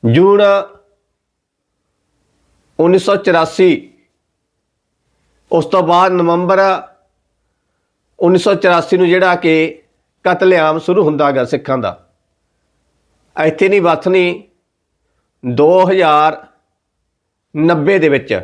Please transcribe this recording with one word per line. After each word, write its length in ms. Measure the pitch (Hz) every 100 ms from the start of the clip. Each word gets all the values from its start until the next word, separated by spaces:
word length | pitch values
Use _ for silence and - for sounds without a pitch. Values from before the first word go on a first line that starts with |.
ਜੂਨ 380 | 117 123 190 202 202 196 196 - _ _ _ _ _ _ _ _ _ _ _ _ _ _ _ _ _ _ _ -
ਉੱਨੀ 200 | 170 185
ਸੌ 160 | 185 196
ਚੁਰਾਸੀ, 800 | 202 170 180 - 185 147 - _ _ _ _ _ _ _ _ _ _ _ _ _ _ _ _
ਉਸ 140 | 170 -
ਤੋਂ 180 | 190
ਬਾਅਦ 280 | 165 175 185
ਨਵੰਬਰ 480 | 180 170 170 180 190 196 180 - _ _ _ _ _ _ _ _ _ _ _ _ _
ਉੱਨੀ 180 | 175 185
ਸੌ 160 | 202
ਚੁਰਾਸੀ 440 | 196 190 175 160 180
ਨੂੰ 100 | 180
ਜਿਹੜਾ 280 | 185 185 175
ਕਿ 460 | 170 160 160 - _ _ _ _ 185
ਕਤਲੇਆਮ 540 | 180 190 180 156 160
ਸ਼ੁਰੂ 240 | 160 180
ਹੁੰਦਾ 280 | 156 151 143
ਗਾ 140 | 135 120
ਸਿੱਖਾਂ 320 | 139 - 131
ਦਾ। 320 | 107 87 _ _ _ _ _ _ _ _ _ _ _ _ _ - 156
ਇੱਥੇ 240 | 156 190
ਨਹੀਂ 120 | 202
ਬਸ 260 | 170 160 185
ਨਹੀਂ, 360 | 185 180 170 - _ _ _ _ _ _ _ _ _ 123
ਦੋ 440 | 123 151 185 185
ਹਜ਼ਾਰ 580 | 190 165 151 156 - - _ _ _ _ _ _ _ _ _ _ 151
ਨੱਬੇ 440 | 160 165 147 196
ਦੇ 100 | 160
ਵਿੱਚ 240 | 139 - 98